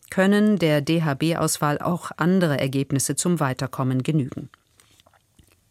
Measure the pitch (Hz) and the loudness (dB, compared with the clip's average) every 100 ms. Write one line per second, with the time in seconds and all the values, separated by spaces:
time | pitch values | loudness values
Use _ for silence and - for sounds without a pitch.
0 | - - 190 208 214 196 165 151 143 170 | -6 0 2 4 4 2 2 2 2 0
1 | 156 135 160 165 156 - 151 147 - 175 | 0 0 -2 0 -2 0 0 0 -2 -4
2 | - - 165 190 170 131 135 135 135 139 | -6 -2 2 4 2 0 0 -2 -2 -2
3 | - 143 180 170 139 131 131 - 131 131 | -2 -2 -2 0 -2 -2 -6 -4 -2 -2
4 | 123 156 127 - 135 - _ _ _ _ | 0 -2 -2 -8 -14 -20 _ _ _ _
5 | _ _ _ _ _ _ _ | _ _ _ _ _ _ _